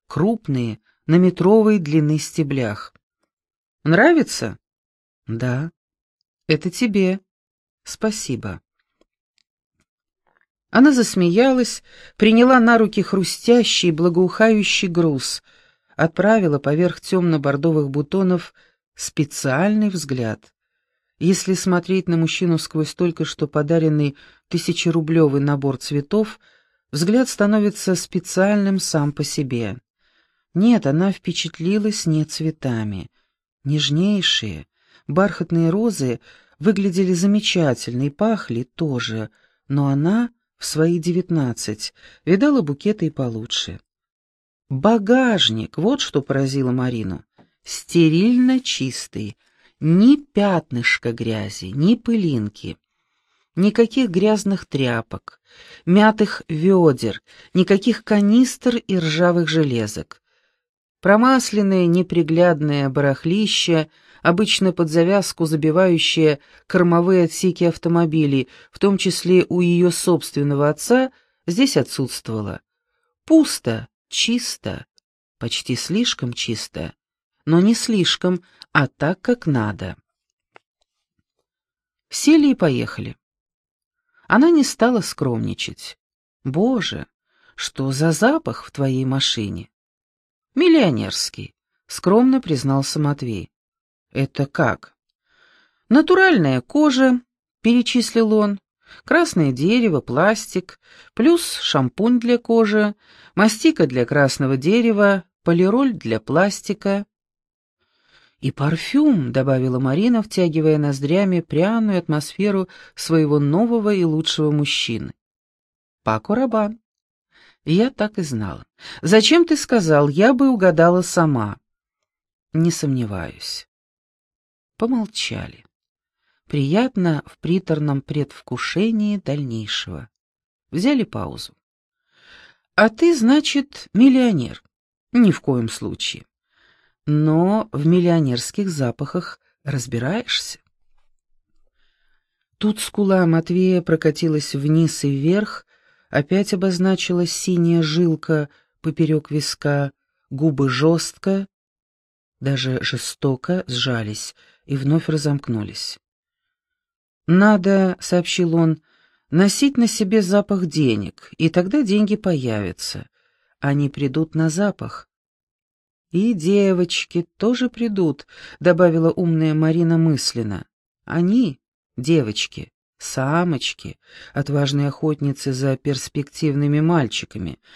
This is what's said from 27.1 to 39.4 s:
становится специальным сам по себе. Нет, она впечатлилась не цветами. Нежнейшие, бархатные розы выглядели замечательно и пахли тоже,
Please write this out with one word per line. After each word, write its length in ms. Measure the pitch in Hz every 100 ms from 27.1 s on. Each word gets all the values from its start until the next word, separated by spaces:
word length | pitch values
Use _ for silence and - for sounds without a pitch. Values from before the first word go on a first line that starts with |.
| 240 254
становится 640 | - 202 214 208 - -
специальным 840 | 180 - 180 - 180 196 208 196 190
сам 340 | - 156 147
по 120 | 143
себе. 520 | 147 - 131 120 107 120 _ _ _ _ _ _ _
Нет, 320 | 170 226 233 135
она 260 | 151 196
впечатлилась 920 | - - - 165 - 170 214 208 208 160
не 180 | 156
цветами. 840 | 151 - 160 156 135 113 107 98 - _ _ _ _ _
Нежнейшие, 1040 | 139 151 139 151 196 202 165 - 107 76 - _ _ _ -
бархатные 640 | 151 196 - 170 170 165
розы 500 | 196 233 160 127 117 _ - _ -
выглядели 540 | 175 196 196 175 185
замечательно 920 | 175 202 208 - 180 151 120 - 123
и 60 | 143
пахли 520 | - 214 214 - 117
тоже, 680 | 131 - 160 123 110 110 107 _